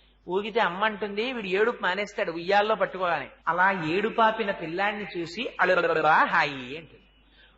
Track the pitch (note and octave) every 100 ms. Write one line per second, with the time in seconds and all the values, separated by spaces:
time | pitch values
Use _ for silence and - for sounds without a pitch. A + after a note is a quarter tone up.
0 | _ _ - F#3+ G#3+ A3 F#3+ F3+ A3 G#3
1 | G#3 G3+ B3 B3 G3 F#3+ A3+ - F#3 F#3
2 | G3+ - F3+ E3 F3 G3+ G#3 G#3+ F3+ F#3
3 | F3+ D#3 B2+ - - E3+ F#3+ G3 D#3 F3+
4 | G#3+ G3 A3 A3 G3+ F#3+ D#3+ F3+ G3+ G#3
5 | G3 F3+ D#3+ G3+ C4 - F3+ F3 E3+ D#3+
6 | D3+ E3+ - F3 D3 C3+ B2 D3+ - -
7 | _ _ _ _ _